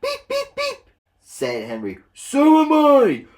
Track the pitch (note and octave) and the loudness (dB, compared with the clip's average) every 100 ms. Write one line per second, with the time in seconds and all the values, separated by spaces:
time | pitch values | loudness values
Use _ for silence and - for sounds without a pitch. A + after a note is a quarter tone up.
0 | C#5 C#5+ _ C#5 C#5 - C#5+ B4+ _ _ | -8 -10 _ -8 -6 -8 -10 -10 _ _
1 | _ _ _ - B2+ A#2+ A2 A2+ G#2+ F#2 | _ _ _ -10 -8 -8 -10 -10 -10 -12
2 | _ _ - C4+ D4+ D#4 D4+ D#4 D4 C#4 | _ _ -8 2 4 4 4 2 4 4
3 | A#3 C3 - | 4 -2 -8